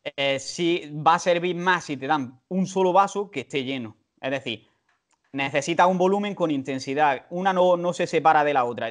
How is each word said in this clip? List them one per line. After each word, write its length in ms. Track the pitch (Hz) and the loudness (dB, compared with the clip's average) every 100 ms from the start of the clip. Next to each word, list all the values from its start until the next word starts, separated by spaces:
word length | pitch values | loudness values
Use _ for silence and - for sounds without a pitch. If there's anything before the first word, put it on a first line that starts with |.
| - - | -12 -4
eh, 240 | 139 135 | -2 -2
sí 520 | - - 170 170 151 151 | -6 -4 -2 -2 -4 0
va 200 | 151 170 | 2 4
a 40 | |
servir 360 | - 175 175 175 | 2 0 0 -2
más 300 | 180 180 - | 0 -2 -2
si 120 | 139 | -8
te 100 | 135 | -2
dan 320 | 151 123 - _ | -2 -2 -10 _
un 200 | 185 185 | -2 -2
solo 260 | 190 190 | 2 4
vaso 360 | 190 196 202 202 | 4 2 0 -8
que 120 | 143 | -10
esté 220 | 117 147 | -6 -6
lleno. 340 | 127 135 113 110 _ _ | -4 -6 -8 -14 _ _
Es 100 | 131 | -6
decir, 360 | 135 127 110 _ _ _ _ _ _ _ | -6 -6 -10 _ _ _ _ _ _ _
necesitas 540 | 139 139 143 139 170 180 | -8 -2 -2 0 2 4
un 100 | 185 | 4
volumen 380 | 185 196 208 196 | 2 2 -2 -4
con 160 | 170 | -2
intensidad. 720 | 143 131 135 131 135 151 131 - | -2 -4 -6 -4 0 2 0 -4
Una 240 | 175 190 | -4 -2
no, 240 | 180 180 175 | 2 4 4
no 160 | 175 | 0
se 140 | 175 175 | -2 -2
separa 360 | 165 151 156 | 2 4 4
de 100 | 147 | 4
la 100 | 139 | 2
otra. 260 | 123 117 113 | 0 -2 -6